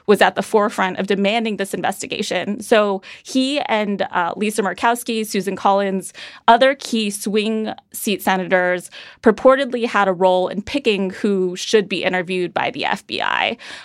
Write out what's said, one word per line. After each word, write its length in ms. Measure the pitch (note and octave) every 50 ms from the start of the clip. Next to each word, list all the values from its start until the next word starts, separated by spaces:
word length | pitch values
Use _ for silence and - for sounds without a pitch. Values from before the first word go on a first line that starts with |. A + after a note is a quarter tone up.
| _
was 160 | - G#3 F#3+
at 140 | G#3 F#3 -
the 60 | -
forefront 560 | F#3+ - - G#3 G#3 G#3 - - F#3+ F#3 F3 -
of 100 | F#3+ G3+
demanding 480 | G3+ F#3+ G3 G3 A3 A#3 A3 A3+ G3+
this 180 | F#3 G3 - -
investigation. 880 | F3+ E3 F3 G3 - - D#3 - - G3+ - - F#3 - G3 G#3 -
So 420 | G#3 - A#3+ G#3+ G#3 G3+ G3 F#3+ - - - - -
he 340 | - - C4 C4 C4+ D4 C#4+
and, 420 | - - A3 G#3+ G#3+ G#3 G3+ F#3+
uh, 320 | - - - F3+ F3 E3+ -
Lisa 260 | F#3 G#3 G#3+ G#3+ -
Murkowski, 640 | G3+ F#3 F3+ - - A#3 A#3+ B3 - - A3+ A3 G#3+
Susan 300 | - - G3 F#3 G3 F#3+
Collins, 560 | - - G3+ G3 G3 G3+ G3 F#3+ F#3+ F3+ - - - - - - - -
other 300 | - A#3 A#3 C4 C4 C#4+
key 340 | C#4 - - A#3+ A3+ G#3+ G3+
swing 640 | G3+ - - G#3+ F#3+ A3 G#3 A3 A3 A3 A3 G#3+ - - _ _
seat 300 | - - - G#3 G3 -
senators 680 | - G#3 F#3+ F#3 F#3 E3+ F#3 F3+ F3+ F3+ F#3 F3+ - - - - - - - _
purportedly 640 | - A3+ G#3 - - C4 C4 C4 C#4 A#3+ - B3 A3+
had 200 | A#3 - G3+ G3+
a 60 | F#3+
role 340 | F#3 E3+ F#3+ F#3 F3+ F#3 F#3
in 160 | - - F#3
picking 480 | - - - C#4+ - A3+ G#3 F#3+ G3 F#3
who 460 | F#3 - - G#3 G3+ F#3+ F#3 F3+ F3+
should 320 | - - - - G#3+ G3 -
be 160 | G3 E3 -
interviewed 500 | F#3 F3+ F#3 F3 F3+ F#3 F3+ F3 E3+ -
by 160 | - - -
the 140 | - D3 -
F 200 | - - - - -
B 120 | - -
I. 360 | G#1+ G1+ - B1+ F#2 - A#3 - - - - -